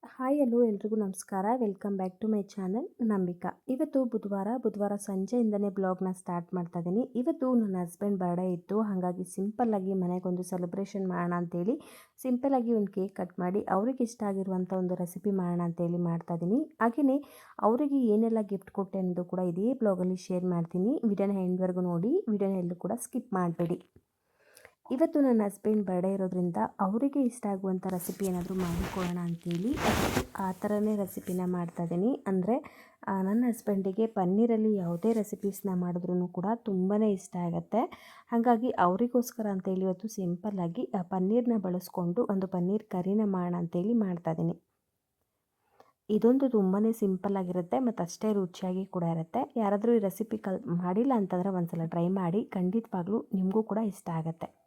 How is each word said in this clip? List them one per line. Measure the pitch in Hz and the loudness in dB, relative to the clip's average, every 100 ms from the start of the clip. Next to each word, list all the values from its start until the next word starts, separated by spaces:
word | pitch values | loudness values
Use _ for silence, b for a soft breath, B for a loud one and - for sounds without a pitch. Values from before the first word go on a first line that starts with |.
| - | -20
ಹಾಯ್, | - 262 294 | -6 0 4
ಹಲೋ, | 269 233 | 4 4
ಎಲ್ರಿಗೂ | 240 202 208 214 | 4 2 -2 0
ನಮಸ್ಕಾರ. | 202 190 - 196 196 254 | -2 -4 -6 -2 0 2
Welcome | 226 196 208 196 | 0 -2 -4 -2
back | 185 | -4
to | 185 220 | -4 -2
my | 214 | 0
channel | 196 - 185 208 359 _ | -2 -6 -2 -2 -4 _
ನಂಬಿಕಾ. | 226 208 180 175 180 - - | 0 2 0 -2 -6 -8 -4
ಇವತ್ತು | 262 302 277 | -2 2 2
ಬುಧವಾರ, | 254 226 208 196 196 247 | 2 0 -2 -2 -2 0
ಬುಧವಾರ | 233 208 202 202 | -2 0 -2 -2
ಸಂಜೆಯಿಂದನೇ | - 190 196 247 226 202 202 | -4 -4 0 2 2 2 0
ಬ್ಲಾಗ್‌ನ | 196 190 185 190 | 0 0 0 -2
ಸ್ಟಾರ್ಟ್ | 185 - 175 170 | -4 -4 -6 -4
ಮಾಡ್ತಾ | 185 170 175 | -4 -4 -4
ಇದ್ದೀನಿ. | 170 190 262 | 0 0 0
ಇವತ್ತು | - 247 320 254 | -2 -2 0 2
ನನ್ನ | 247 214 185 | 2 2 -2
ಹಸ್ಬೆಂಡ್ | 175 - 202 196 | -4 -4 -2 0
ಬರ್ಡೇ | 180 175 185 | 0 0 0
ಇತ್ತು, | 175 - 202 | -2 -2 -2
ಹಾಗಾಗಿ | 214 190 180 180 | 0 0 -2 -2
ಸಿಂಪಲ್ | 185 - 196 220 240 | -6 -4 -4 0 0
ಆಗಿ | 214 185 | 0 0
ಮನೆಗೊಂದು | 196 180 180 185 180 | 0 0 -2 -2 -4
ಸೆಲೆಬ್ರೇಷನ್ | 180 180 175 185 196 202 190 | -4 -4 -4 -4 -6 -4 -2
ಮಾಡೋಣ | 180 175 | -2 -2
ಅಂತೇಳಿ | 175 175 175 180 294 B B B _ | -2 -2 -2 -2 -2 B B B _
ಸಿಂಪಲ್ | 262 247 269 | -2 0 2
ಆಗಿ | 269 233 | 2 2
ಒಂದು | 226 202 | 2 0
ಕೇಕ್ | 202 190 - | -2 -6 -4
ಕಟ್ | 180 - | -8 -4
ಮಾಡಿ | 180 196 | -2 0
ಅವ್ರಿಗೆ | - 185 226 269 | 0 0 0 0
ಇಷ್ಟ | 233 - | -4 -2
ಆಗಿರುವಂಥ | 208 190 190 185 180 | -4 -2 -2 -2 -2
ಒಂದು | 190 180 | -2 -2
ರೆಸಿಪಿ | 180 180 180 214 | -2 -4 -4 -2
ಮಾಡೋಣ | 196 175 175 | 0 0 0
ಅಂತೇಳಿ | 175 165 175 175 | -2 -2 -2 0
ಮಾಡ್ತಾ | 175 170 - | 0 -2 -4
ಇದ್ದೀನಿ. | 170 170 233 311 _ | -4 0 0 -2 _
ಹಾಗೆಯೇ | 226 233 285 269 277 B B B | 0 2 2 2 -2 B B B
ಅವರಿಗೆ | 208 240 294 277 240 | 2 2 2 2 4
ಏನೆಲ್ಲ | 208 226 220 | 4 4 0
ಗಿಫ್ಟ್ | 202 190 - | -2 -6 -6
ಕೊಟ್ಟೆ | - 190 196 | -6 -4 -2
ಅನ್ನೋದು | 185 180 | -2 -2
ಕೂಡ | 175 185 | -4 -2
ಇದೇ | 185 170 214 | -2 0 0
ಬ್ಲಾಗಲ್ಲಿ | 262 214 185 185 185 | 2 2 2 0 -2
ಶೇರ್ | - 180 | -4 -2
ಮಾಡ್ತೀನಿ. | 180 175 170 180 190 294 | 0 0 0 0 0 2
ವಿಡಿಯೋನ | 233 196 196 196 | 0 2 0 0
ಎಂಡ್‌ವರೆಗೂ | 180 185 185 180 | 0 0 0 0
ನೋಡಿ, | 180 170 196 349 427 | 0 2 2 0 2
ವಿಡಿಯೋನ | 208 196 190 | 0 2 0
ಎಲ್ಲೂ | 175 | -2
ಕೂಡ | 175 185 233 | -4 -4 -4
ಸ್ಕಿಪ್ | - 254 - | -4 -8 -4
ಮಾಡಬೇಡಿ. | 185 175 170 170 175 - - _ _ b b b b b b - | 0 0 0 -2 -2 -8 -20 _ _ b b b b b b -8
ಇವತ್ತು | 262 320 311 | 0 2 4
ನನ್ನ | 269 233 | 6 6
ಹಸ್ಬೆಂಡ್ | 208 196 - 214 190 | 2 0 0 2 2
ಬರ್ಡೇ | 180 185 | 2 2
ಇರೋದ್ರಿಂದ | 196 185 180 180 175 220 - | 0 0 0 0 0 -2 0
ಅವರಿಗೆ | 196 214 277 285 | 0 2 0 2
ಇಷ್ಟ | 254 - 208 | 0 0 -4
ಆಗುವಂಥ | 196 190 185 185 | -2 -2 -2 -2
ರೆಸಿಪಿ | 185 175 180 | -4 -6 -4
ಏನಾದರೂ | 196 180 175 | -2 -2 -2
ಮಾಡಿಕೊಡೋಣ | 185 175 170 180 185 180 175 | -2 -2 -2 -2 -2 -4 -2
ಅಂತೇಳಿ | 175 170 - 170 202 294 - - - - - - | -4 -4 -4 -2 -2 0 2 2 2 0 -4 -4
ಆ | 190 | -4
ಥರನೇ | 185 208 208 208 214 | -2 -2 0 2 0
ರೆಸಿಪಿನ | 190 - - 180 | -2 -6 -6 -2
ಮಾಡ್ತಾ | 180 180 170 - | -2 -2 -4 -4
ಇದ್ದೀನಿ. | 170 175 202 285 - | -2 0 0 0 -2
ಅಂದರೆ, | 190 180 254 294 B B B - | -2 0 -2 -4 B B B -4
ಆ, | 190 | -2
ನನ್ನ | 190 214 247 | 0 2 2
ಹಸ್ಬೆಂಡಿಗೆ | 220 - 196 196 190 226 | 0 0 0 0 0 0
ಪನ್ನೀರಲ್ಲಿ | 220 180 190 233 226 220 | 2 2 4 4 4 2
ಯಾವುದೇ | 208 170 170 214 | 2 0 0 0
ರೆಸಿಪೀಸ್ನ | 226 202 190 202 196 202 | 0 0 -2 -4 -4 -2
ಮಾಡಿದ್ರೂ | 185 175 175 180 180 180 | -2 0 -2 0 0 -2
ಕೂಡ | 180 180 | -2 -2
ತುಂಬಾ | 233 - 190 185 208 220 | -2 -2 0 2 2 2
ಇಷ್ಟ | 196 - 180 | 0 -4 -4
ಆಗುತ್ತೆ. | 175 170 165 214 370 B B B B | -2 -2 -2 -2 -2 B B B B
ಹಾಗಾಗಿ | 233 233 233 247 | 2 4 4 2
ಅವರಿಗೋಸ್ಕರ | - 180 185 240 247 240 - 214 | 4 4 4 2 2 0 -4 -4
ಅಂತೇಳಿ | 196 190 190 | -2 -2 0
ಇವತ್ತು | 190 185 220 | 0 -2 -6
ಸಿಂಪಲ್ಲಾಗಿ | - 180 175 214 202 170 170 | -4 -4 -2 -4 -2 -2 -2
ಆ | - 202 | -4 -4
ಪನ್ನೀರ್ನ | 175 190 185 226 240 226 | -4 0 2 2 2 0
ಬಳಸ್ಕೊಂಡು | 185 175 - - 175 175 247 | 0 -4 -4 -4 -2 0 0
ಒಂದು | 196 190 | 0 -2
ಪನ್ನೀರ್ | 185 175 214 | 0 0 0
ಕರಿನ | - 180 180 202 | -2 -4 0 0
ಮಾಡೋಣ | 214 190 175 | 2 0 -2
ಅಂತೇಳಿ | 175 170 175 190 | -2 -2 -2 0
ಮಾಡ್ತಾ | 233 202 175 170 | 2 0 -2 -2
ಇದ್ದೀನಿ. | 160 165 - _ _ _ _ _ _ _ _ _ b b b b b _ | 0 -2 -2 _ _ _ _ _ _ _ _ _ b b b b b _
ಇದೊಂದು | 214 226 262 269 | 4 6 6 4
ತುಂಬಾ | 226 190 196 220 | 4 4 4 2
ಸಿಂಪಲ್ | 226 202 185 202 196 | 2 0 0 0 -2
ಆಗಿರುತ್ತೆ | 185 180 175 254 | -2 -2 0 0
ಮತ್ತು | 254 220 | 0 0
ಅಷ್ಟೇ | 175 - 220 | -4 -2 0
ರುಚಿಯಾಗಿ | 208 185 - 185 185 190 | 0 0 -4 -4 -4 -4
ಕೂಡ | 185 | -2
ಇರುತ್ತೆ. | 170 165 160 233 294 - | 0 0 -2 -4 -2 0
ಯಾರಾದರೂ | 208 202 220 | 2 2 4
ಈ | 233 | 4
ರೆಸಿಪಿ | 196 190 220 214 | 2 -4 -6 -4
ಕಲ್-, | 208 185 - 170 | -4 -6 -2 -2
ಮಾಡಿಲ್ಲ | 180 185 254 247 | 0 2 2 2
ಅಂತಂದರೆ | 190 180 185 | 2 0 0
ಒಂದ್ಸಲ | 185 170 170 165 | 0 -2 -2 -4
ಟ್ರೈ | 170 170 | 0 0
ಮಾಡಿ, | 196 180 190 | 2 0 0
ಖಂಡಿತವಾಗ್ಲೂ | - 196 180 220 226 190 175 220 - | -2 -2 0 0 -2 -6 -2 -2 -2
ನಿಮಗೂ | 196 185 208 | 0 2 0
ಕೂಡ | 220 202 | 0 -2
ಇಷ್ಟ | 226 180 - | -2 -6 -6
ಆಗುತ್ತೆ. | 165 160 165 - _ | -4 -4 -6 -10 _